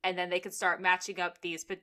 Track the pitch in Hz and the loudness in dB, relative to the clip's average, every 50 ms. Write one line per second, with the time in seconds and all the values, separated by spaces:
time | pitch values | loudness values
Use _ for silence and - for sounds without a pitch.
0 | - 185 185 180 180 175 180 180 - 196 - - 202 180 170 - 190 185 185 185 | -2 -2 0 0 0 0 0 -2 -2 -4 -4 0 2 2 2 4 4 4 4 4
1 | - - 190 185 175 175 175 - - 175 165 156 - - 190 185 | 2 -4 -4 -2 -4 -4 -4 -6 -6 -6 -6 -6 -6 -8 -10 -10